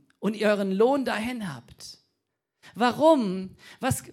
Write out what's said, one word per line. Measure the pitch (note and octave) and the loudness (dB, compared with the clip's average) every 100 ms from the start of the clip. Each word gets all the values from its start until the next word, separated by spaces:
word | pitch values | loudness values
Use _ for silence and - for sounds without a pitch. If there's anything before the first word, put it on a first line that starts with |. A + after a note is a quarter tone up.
| _ - | _ -6
und | G3 | -6
ihr | A3 G#3+ | 0 0
euren | G#3 G3 | 2 0
Lohn | F#3+ A#3+ C#4 | 2 2 2
dahin | B3 G#3 A#3 B3 F#3+ | -2 -4 -4 -6 -8
habt.“ | C3 - - - - _ _ _ _ _ _ - | -12 -16 -20 -20 -20 _ _ _ _ _ _ -14
Warum? | F#3 A#3+ A#3 D#4 D4+ G3+ F#3 F#3 - - - | -2 -2 4 4 6 2 -4 -8 -16 -20 -6
Was, | B3+ - - | -4 -4 -4